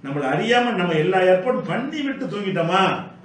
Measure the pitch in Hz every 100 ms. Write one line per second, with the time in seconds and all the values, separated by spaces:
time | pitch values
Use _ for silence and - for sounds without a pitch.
0 | 139 143 131 156 220 247 240 196 175 160
1 | 170 190 185 185 254 220 156 208 277 311
2 | 277 - 220 202 190 170 165 185 190 -
3 | - -